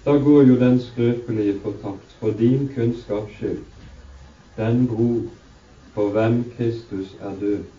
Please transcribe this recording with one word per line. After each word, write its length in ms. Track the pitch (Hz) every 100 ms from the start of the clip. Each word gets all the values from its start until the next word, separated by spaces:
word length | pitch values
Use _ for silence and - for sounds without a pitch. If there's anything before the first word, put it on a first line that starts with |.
Da 140 | - 143
går 300 | 139 147 131
jo 80 | 120
den 200 | 127 127
skrøpelige 760 | - - 120 117 - 110 104 98
fortapt 540 | 107 98 104 98 - -
for 180 | 110 101
din 300 | 117 135 135
kunnskaps 680 | 120 117 - - 101 110 -
skyld, 240 | - - - - - - - - - - - -
den 320 | 110 120 123
bror 400 | 110 120 117 - - - - - - -
for 220 | - 104 107
hvem 260 | 113 120 117 -
Kristus 580 | 117 113 - 95 95 -
er 140 | 101 95
død. 240 | 101 101 -